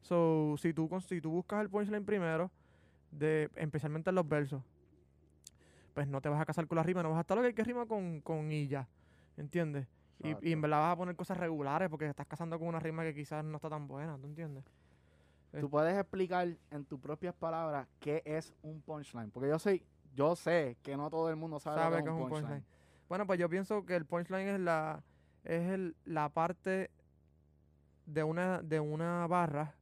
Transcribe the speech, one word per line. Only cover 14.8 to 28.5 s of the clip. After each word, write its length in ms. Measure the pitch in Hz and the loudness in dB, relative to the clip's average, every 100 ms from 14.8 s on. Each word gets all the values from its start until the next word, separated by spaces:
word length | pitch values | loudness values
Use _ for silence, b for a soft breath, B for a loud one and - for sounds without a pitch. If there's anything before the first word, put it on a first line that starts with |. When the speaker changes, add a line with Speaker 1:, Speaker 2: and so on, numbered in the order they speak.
| b b b b b b _ 147 | b b b b b b _ -4
Speaker 3:
¿Tú 60 | 143 | 0
Speaker 1:
Eh. 20 | |
Speaker 3:
puedes 260 | 147 160 190 | 4 4 4
explicar 500 | 190 196 185 180 175 170 _ | 0 0 2 2 0 -2 _
en 140 | 147 139 | -10 -8
tus 120 | 143 | -10
propias 360 | 139 151 180 | -6 -6 -6
palabras 520 | 175 165 160 160 143 127 _ | -4 -4 -2 0 -2 -4 _
qué 220 | 143 151 | -2 -2
es 300 | 151 156 156 - | 0 -4 -4 -14
un 180 | 151 156 | -14 -12
punchline? 500 | - 151 139 120 110 | -10 -10 -8 -10 -8
Porque 200 | 123 135 | -2 0
yo 80 | 156 | 2
sé, 260 | 208 190 - _ - | 2 2 0 _ -16
yo 200 | 131 147 | 2 4
sé 440 | 170 - 170 139 120 | 4 4 4 2 -4
que 140 | - 139 | -6 -4
no 140 | 147 | -2
todo 180 | 160 165 | 0 0
el 80 | 156 | 0
mundo 240 | 160 151 | -4 -6
sabe 160 | 156 156 | -4 2
lo 60 | |
Speaker 1:
Sabe 140 | 165 165 | 4 2
Speaker 3:
que 20 | |
es 60 | |
Speaker 1:
que 60 | 156 | 0
Speaker 3:
un 60 | 165 | -2
Speaker 1:
es 60 | |
un 60 | 127 | -2
Speaker 3:
punchline. 160 | 156 147 143 | -2 -4 -6
Speaker 1:
punchline. 20 | 139 b b b _ | -10 b b b _
Bueno, 160 | 180 202 | -4 0
pues 120 | 185 | 2
yo 120 | 175 | 2
pienso 340 | 175 196 214 | 0 0 -2
que 100 | 180 180 | 0 -2
el 100 | 151 | 0
punchline 420 | 170 175 190 196 | -2 -2 -2 0
es 120 | 202 | 0
la, 420 | 180 160 156 156 - b b b | 2 2 2 -4 -10 b b b
es 260 | - 165 175 | -2 0 2
el, 240 | 190 180 160 - | 0 -2 -6 -4
la 240 | 160 147 | -2 0
parte 600 | 165 165 180 - 185 185 _ _ _ _ _ _ _ _ _ _ _ - | 2 0 0 0 0 -2 _ _ _ _ _ _ _ _ _ _ _ -6
de 160 | 151 | 0
una, 400 | 156 165 180 | 0 2 0